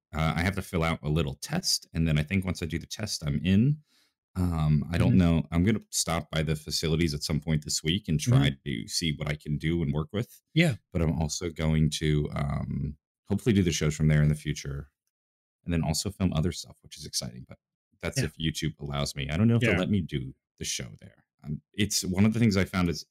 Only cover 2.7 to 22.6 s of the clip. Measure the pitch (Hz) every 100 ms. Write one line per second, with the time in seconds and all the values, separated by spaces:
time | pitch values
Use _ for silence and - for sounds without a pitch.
2.7 | 80 - - 107 - - 71 87 95 135
3.7 | 151 - _ _ _ _ 92 90 82 76
4.7 | 76 73 85 90 92 87 82 - 85 95
5.7 | 110 - - - 82 - 80 78 76 -
6.7 | - 80 80 85 73 - 76 82 80 76
7.7 | - 80 95 - 76 - 123 73 67 73
8.7 | 60 - - 82 71 76 76 76 73 80
9.7 | 85 71 73 76 101 120 - _ 156 170
10.7 | 107 _ 87 80 80 76 - 87 76 78
11.7 | 78 78 - 78 76 73 78 71 73 -
12.7 | 69 73 73 _ _ - 98 - 101 87
13.7 | 76 78 76 78 76 76 76 76 73 69
14.7 | 71 69 _ _ _ _ _ _ _ -
15.7 | 85 76 78 101 - 92 78 82 - -
16.7 | - - - 76 - 64 62 64 - _
17.7 | _ _ _ 82 - 78 - 80 76 78
18.7 | - 73 71 71 71 69 78 113 117 117
19.7 | 98 87 101 73 71 65 - _ - 76
20.7 | - 60 50 - _ _ _ 73 76 -
21.7 | - 104 - 92 90 107 110 113 95